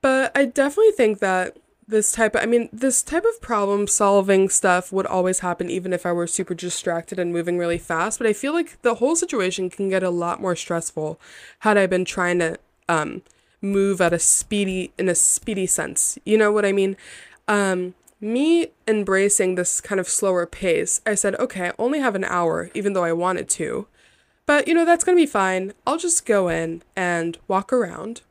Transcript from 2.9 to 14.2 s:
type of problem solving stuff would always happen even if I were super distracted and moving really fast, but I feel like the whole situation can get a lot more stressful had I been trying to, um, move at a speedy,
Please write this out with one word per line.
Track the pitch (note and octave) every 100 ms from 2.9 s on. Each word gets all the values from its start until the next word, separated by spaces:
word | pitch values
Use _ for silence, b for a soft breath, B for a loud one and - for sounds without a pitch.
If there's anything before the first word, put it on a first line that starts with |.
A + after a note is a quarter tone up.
| B3
type | - D#4+ A4
of | A4+
problem | - A3 G3 G3+ G3+
solving | - G3+ G3+ G3 F#3+ F#3+
stuff | - G3 F3+ F3+
would | F#3+ -
always | F#3 F#3 F3+
happen | F3+ F3 F3
even | F#3 F#3
if | F3+ F3
I |
were | E3+ F3
super | - F#3
distracted | E3+ F3+ - - E3+ E3 F#3
and | F3
moving | E3+ E3+ F3
really | E3+ E3+
fast, | - E3 A3 -
but | A3+
I |
feel | G#3+ C4+
like | E4 E4 -
the | A#3+ A3+
whole | B3 E4
situation | F4+ B3 F#3 F#3 F#3
can | - G3
get | F#3
a | F#3
lot | F3 E3+ F3
more | F#3 F3
stressful | - E3+ - - D#3 E3 B B B B
had | G#3+ G3+
I | F#3+
been | F#3 F3+
trying | - F3 F3
to, | E3 - _ _ -
um, | E3 D3+ - _ b b b
move | G3 G3 G3 F#3
at | F3
a |
speedy, | E3+